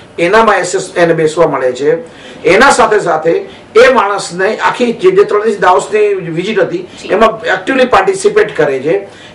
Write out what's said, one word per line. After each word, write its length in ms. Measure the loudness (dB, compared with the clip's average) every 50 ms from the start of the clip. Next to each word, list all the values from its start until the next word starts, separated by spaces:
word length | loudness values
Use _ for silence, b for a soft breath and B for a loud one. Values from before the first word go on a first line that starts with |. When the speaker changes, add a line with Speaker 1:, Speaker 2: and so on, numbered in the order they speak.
| -20 -14 -6 -4
Speaker 1:
એનામાં 380 | -2 2 2 2 4 2 2
એસ 180 | 0 -2 -2 -4
એસ 180 | -4 -6 -4 -2
એને 180 | 0 2 2 2
બેસવા 320 | 2 0 0 2 2 0
મળે 260 | 0 0 0 -2 -2 -2
છે. 260 | -2 0 0 -2 -2 -4 B B B B B B B B
એના 260 | 2 4 4 4 4
સાથે 280 | 4 4 2 2 2 0
સાથે 320 | 0 0 -2 -2 0 0 -2 -2 -4 B B B B B 4
એ 160 | 4 4 6 4
માણસને 600 | 2 0 -2 -2 -6 -8 -8 -6 -4 -2 -2 -2
આખી 360 | -2 -4 -4 -2 -2 -2 -2 -2
જે, 180 | 0 2 2
જે 140 | 4 4 2
ત્રણ 180 | 2 2 -2 0
દિવસ 160 | -2 -2 0
દાવોસની 560 | 2 2 2 2 0 0 0 0 0 0 0
વિઝિટ 460 | -2 -6 -6 -6 -6 -4 -4 -2 -2
હતી, 180 | -2 -2 -2 -6
Speaker 2:
જી. 300 | -8 -10 -16 -14 -8 -2
Speaker 1:
એમાં 360 | 0 2 2 2 0 -2 -4
actively 400 | -4 -4 -4 -2 -2 0 0 0
participate 720 | 2 2 2 2 0 0 0 0 0 2 0 0 0 -2
કરે 220 | -2 -2 -2 -2 -2
છે. 200 | -2 -2 -2 -2 -4 -8 B B B B B